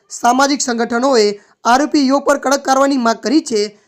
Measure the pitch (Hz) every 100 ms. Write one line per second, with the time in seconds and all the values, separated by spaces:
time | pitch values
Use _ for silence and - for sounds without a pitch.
0 | _ - 240 254 277 285 - 233 226 233
1 | 269 254 208 202 _ _ - 254 294 302
2 | 262 277 277 277 262 277 277 269 277 277
3 | 233 220 214 302 311 220 208 -